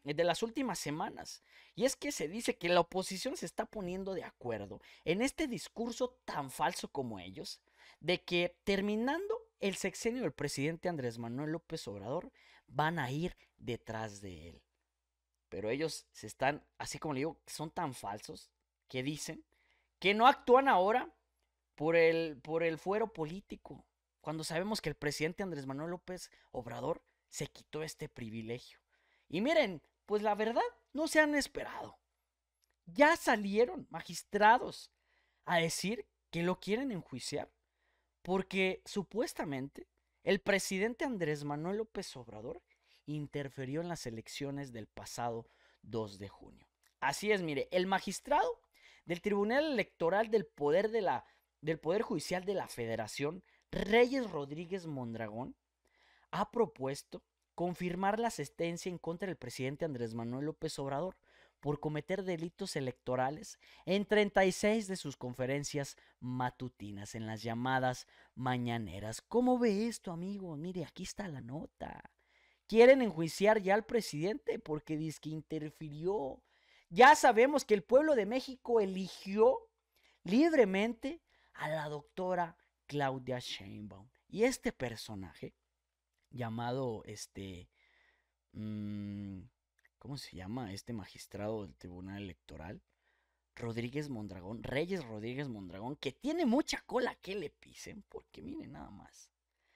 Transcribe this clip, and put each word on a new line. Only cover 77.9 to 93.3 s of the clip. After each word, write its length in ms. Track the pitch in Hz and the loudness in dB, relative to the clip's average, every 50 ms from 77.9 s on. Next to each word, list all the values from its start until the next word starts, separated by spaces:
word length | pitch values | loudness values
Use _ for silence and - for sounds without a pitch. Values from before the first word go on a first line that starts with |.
| 233 277 311 311 285 | 8 8 8 8 6
de 120 | 233 196 | 4 4
México 560 | 202 247 262 - 269 254 - _ - 233 226 | 2 0 -2 -4 -4 -12 -10 _ 2 4 4
eligió 880 | 202 190 190 185 190 175 - - - 190 196 214 220 254 427 466 - _ _ _ _ _ _ _ _ _ _ _ _ | 4 2 0 -4 -6 -6 -8 -12 -10 -4 4 6 8 8 6 4 -2 _ _ _ _ _ _ _ _ _ _ _ _
libremente 960 | 170 196 254 320 339 320 277 220 190 185 196 214 233 233 - - 269 339 330 _ _ _ _ _ _ _ | 4 6 6 8 8 8 8 8 8 6 2 2 0 -2 -4 -6 -8 -8 -8 _ _ _ _ _ _ _
a 160 | - 151 151 | -8 -4 -4
la 180 | 156 156 147 | -4 -4 -4
doctora 720 | 151 151 143 147 _ _ 190 185 185 185 175 170 165 - _ _ _ _ _ _ | -6 -6 -8 -10 _ _ -6 -2 0 0 0 0 -2 -6 _ _ _ _ _ _
Claudia 540 | - 139 147 139 135 131 135 127 127 123 123 | -6 -2 0 0 0 0 -4 -4 -4 -6 -4
Sheinbaum. 720 | 123 - - - 95 101 107 107 104 98 95 95 104 123 _ _ _ | -4 -8 -10 -10 -10 -14 -12 -12 -12 -14 -14 -18 -20 -20 _ _ _
Y 160 | _ - 190 233 | _ 0 2 2
este 300 | 262 247 - - 233 - | 2 2 0 -4 -6 -4
personaje, 800 | - 131 117 113 - - - 110 95 95 80 - - - 113 - _ _ _ _ _ _ _ _ _ _ _ _ _ _ _ | -4 -6 -6 -6 -8 -10 -10 -10 -10 -12 -12 -14 -14 -14 -16 -16 _ _ _ _ _ _ _ _ _ _ _ _ _ _ _
llamado, 720 | - 123 117 113 113 117 117 120 127 135 135 120 110 98 - | -10 -8 -8 -6 -6 -4 -4 -4 -4 -2 -4 -4 -6 -8 -10
este, 640 | - 107 - - - _ - 98 98 90 87 92 - _ _ _ _ _ _ _ _ _ _ _ _ _ _ _ _ | -12 -14 -14 -14 -14 _ -12 -12 -10 -12 -14 -16 -20 _ _ _ _ _ _ _ _ _ _ _ _ _ _ _ _
mm, 920 | - 104 107 107 107 107 104 104 104 104 101 101 101 101 101 98 98 92 95 - _ _ _ _ _ _ _ _ _ | -12 -10 -8 -6 -6 -6 -6 -6 -6 -6 -6 -8 -8 -8 -10 -10 -12 -12 -14 -18 _ _ _ _ _ _ _ _ _
¿cómo 200 | _ - 120 143 | _ -14 -12 -12
se 180 | 131 - - - | -12 -12 -14 -14
llama? 380 | 85 92 95 117 131 120 92 98 | -12 -10 -8 -8 -8 -8 -8 -10
Este 180 | 98 - - | -12 -10 -10
magistrado 760 | 117 107 92 - - - - - - 98 104 107 113 107 101 | -10 -10 -10 -12 -16 -20 -18 -14 -10 -6 -6 -4 -4 -6 -8
del 120 | 80 67 | -10 -14
Tribunal 440 | _ - 90 87 90 92 98 98 101 | _ -16 -14 -12 -12 -12 -10 -10 -10
Electoral, 600 | 101 92 80 - _ - 76 76 78 90 113 185 - _ _ _ _ _ _ _ _ _ | -10 -12 -12 -16 _ -18 -16 -12 -12 -12 -12 -14 -16 _ _ _ _ _ _ _ _ _